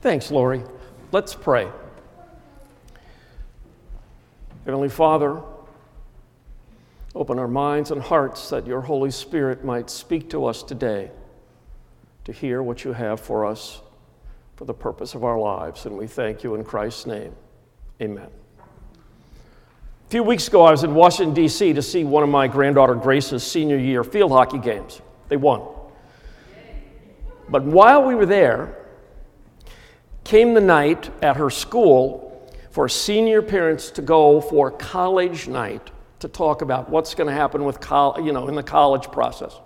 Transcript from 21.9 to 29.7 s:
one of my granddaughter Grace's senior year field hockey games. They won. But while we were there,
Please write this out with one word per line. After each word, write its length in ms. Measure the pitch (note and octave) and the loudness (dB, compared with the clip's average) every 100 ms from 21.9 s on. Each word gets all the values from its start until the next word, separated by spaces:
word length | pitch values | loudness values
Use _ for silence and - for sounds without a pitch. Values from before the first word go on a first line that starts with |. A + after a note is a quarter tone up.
| F3+ | -4
one 180 | D3+ D3 | 0 2
of 80 | D3 | 2
my 180 | C#3+ C3+ | 2 2
granddaughter 460 | B2+ C#3 C#3 C3+ | 2 2 6 4
Grace's 480 | A#2+ A#2 C#3 C3+ B2+ | 4 2 0 0 -6
senior 380 | - F3 D3+ C#3 | -6 -4 0 0
year 240 | B2+ B2+ | 0 -2
field 280 | A#2+ G#3 F#3+ | -2 0 4
hockey 280 | C3 B2 C#3 | 4 4 0
games. 420 | A#2+ G#2 - - - - - | -4 -6 -8 -20 -20 -20 -6
They 80 | C#3+ | 0
won. 260 | C#3+ B2 - - - - _ _ - - - - - - - - - - - - - | 2 0 -4 -18 -20 -20 _ _ -20 -20 -20 -20 -18 -18 -18 -20 -20 -18 -18 -18 -4
But 140 | C#3 | -4
while 400 | C3+ E3 G#3+ C#4+ | 2 6 8 8
we 100 | C4 | 4
were 140 | A#3+ G3 | 2 2
there, 500 | G3+ D3 A#2 D3+ - - - - - - _ - _ - | 4 4 2 -4 -14 -20 -20 -20 -20 -20 _ -20 _ -20